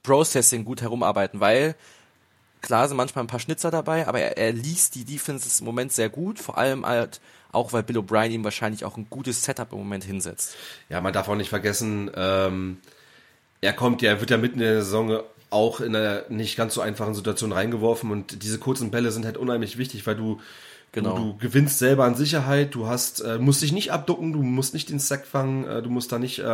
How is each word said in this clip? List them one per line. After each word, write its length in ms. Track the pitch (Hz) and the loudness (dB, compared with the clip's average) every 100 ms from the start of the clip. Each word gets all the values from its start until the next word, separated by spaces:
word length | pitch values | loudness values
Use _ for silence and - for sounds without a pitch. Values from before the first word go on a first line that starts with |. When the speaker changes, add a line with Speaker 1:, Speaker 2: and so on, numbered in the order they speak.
Speaker 1:
Processing 640 | - 139 160 135 - 120 110 | 4 4 4 4 4 2 -2
gut 160 | 127 | -4
herumarbeiten, 580 | 117 120 98 101 98 101 | -4 0 2 2 0 4
weil 360 | 98 123 156 156 - - _ _ _ _ _ _ | 6 6 4 -2 -14 -20 _ _ _ _ _ _
klar 260 | - 110 139 | 0 4 4
sind 100 | 135 | 2
manchmal 280 | 127 139 117 | -2 -2 -4
ein 20 | |
paar 140 | 120 | -4
Schnitzer 300 | - 160 170 | -4 -2 0
dabei, 360 | 160 147 160 160 | 0 0 0 0
aber 140 | 120 | 0
er, 160 | 65 - | 0 0
er 160 | 113 | 0
liest 420 | 117 123 175 - 131 | 0 -2 0 0 -2
die 80 | |
Defenses 560 | 120 143 - 135 - - | -10 -8 -6 -6 -2 -2
im 60 | 113 | -2
Moment 260 | 120 127 | -4 -2
sehr 160 | - 110 | 0 0
gut, 300 | 139 185 214 | -2 -6 -6
vor 180 | - - | -6 0
allem 280 | 131 135 - | 0 0 0
halt 340 | 120 117 - - - _ | 0 -2 -6 -20 -20 _
auch, 220 | 113 113 | -2 0
weil 100 | 120 | -2
Bill 140 | 107 117 | 0 -2
O'Brien 340 | 98 107 113 | 2 2 2
ihm 120 | 113 107 | 0 -4
wahrscheinlich 400 | - 107 107 101 | -2 -4 -4 -8
auch 100 | 113 | -10
ein 120 | 110 | -12
gutes 340 | 131 135 120 | -8 -6 -4
Setup 280 | - 131 120 | -2 -4 -6
im 60 | 101 | -8
Moment 260 | 101 98 95 | -6 -6 -6
hinsetzt. 500 | 98 90 - - - - - - | -6 -6 -8 -8 -10 -16 -18 -8
Speaker 2:
Ja, 120 | 87 | -4
man 100 | 92 | 0
darf 160 | 95 95 | 0 0
auch 80 | 104 | -2
nicht 140 | 95 | -2
vergessen, 600 | 104 104 101 113 104 101 92 | -2 0 0 -2 -2 -4 -2
ähm, 600 | 92 95 95 95 92 92 - - - - _ _ _ _ | 0 2 2 0 -6 -8 -16 -20 -20 -20 _ _ _ _
er 120 | 95 | -2
kommt 280 | 107 123 123 | 2 2 4
ja, 100 | 107 | 4
er 80 | 104 | 4
wird 120 | 113 | 4
ja 60 | 113 | 2
mitten 220 | 123 127 | 2 2
in 60 | 113 | 2
der 180 | 110 | 2
Saison 360 | 98 107 113 110 - - - | 2 0 2 0 -4 -16 -2
auch 300 | 104 113 113 | 2 2 2
in 160 | 117 110 | -2 0
einer 280 | 107 101 - | 0 -2 -4
nicht 280 | 110 107 - | -6 -4 -2
ganz 160 | 113 | -2
so 80 | 117 | -2
einfachen 320 | 104 107 107 | -2 -2 -4
Situation 380 | 104 101 98 107 | -2 -2 -2 0
reingeworfen 600 | 92 110 117 113 113 113 | 0 0 2 2 2 0
und 320 | 104 95 98 | -4 -6 -8
diese 160 | 107 110 | -6 -4
kurzen 320 | 131 127 113 | -2 -2 -2
Bälle 200 | 117 120 | 0 0
sind 140 | 110 110 | 0 -4
halt 120 | 107 | -4
unheimlich 400 | 123 120 107 117 | -2 -2 -2 -4
wichtig, 300 | 131 107 113 | -8 -6 -4
weil 80 | 107 | -2
du, 240 | 110 104 - - - - _ | -2 -4 -8 -20 -20 -20 _
Speaker 1:
Genau. 220 | 113 107 92 | -4 -2 0
Speaker 2:
du, 60 | 110 | -2
du 40 | 101 | -4
gewinnst 420 | 120 135 143 - | 2 4 4 4
selber 260 | 127 135 123 | 4 6 4
an 100 | 120 | 4
Sicherheit, 600 | 147 156 135 139 143 123 | 2 0 2 2 2 -2
du 120 | 113 | -2
hast, 320 | 123 - - | -2 -2 -4
äh, 180 | 113 113 | -4 2
musst 220 | 131 139 | 4 4
dich 100 | 151 | 4
nicht 200 | 185 - | 0 0
abducken, 400 | 160 147 175 160 | -2 0 0 0
du 100 | 151 | 0
musst 300 | 127 127 135 | 2 2 0
nicht 160 | 156 - | -4 -4
den 100 | 143 | -2
Sack 260 | - 139 - | -2 -2 -2
fangen, 400 | 139 135 135 131 | -2 0 -2 -2
äh, 160 | 113 | -4
du 80 | 120 | -2
musst 220 | 123 120 | -2 -2
da 80 | 120 | -2
nicht, 200 | 127 - | -2 -4
äh, 40 | 117 | 0